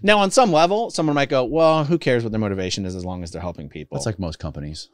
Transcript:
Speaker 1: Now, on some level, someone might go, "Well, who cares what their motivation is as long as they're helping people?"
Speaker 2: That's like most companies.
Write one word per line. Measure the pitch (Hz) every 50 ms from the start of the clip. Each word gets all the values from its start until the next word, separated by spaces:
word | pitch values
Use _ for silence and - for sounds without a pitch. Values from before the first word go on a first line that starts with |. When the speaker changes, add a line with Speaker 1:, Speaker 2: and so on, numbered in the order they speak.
Speaker 1:
Now, | - 190 214 208
on | 196 190
some | - - - 175
level, | 165 151 165 175 196 214 233 -
someone | - - 165 156 147
might | 143 139 135
go, | 147 131 127
"Well, | 113 135 160 165 160 160 156 151
who | 139 170 165
cares | - 139 127 120 117
what | 113
their | 107 107
motivation | 107 104 98 95 92 92 - - 98
is | 92 92
as | 92 90
long | 90 90 90 87
as | 82
they're | 82 80
helping | 82 90 82 76 76 71
people?" | - 78 76 - - 69
Speaker 2:
That's | - 117
like | 107 -
most | 95 82 78 -
companies. | - 82 71 73 71 73 78 - - -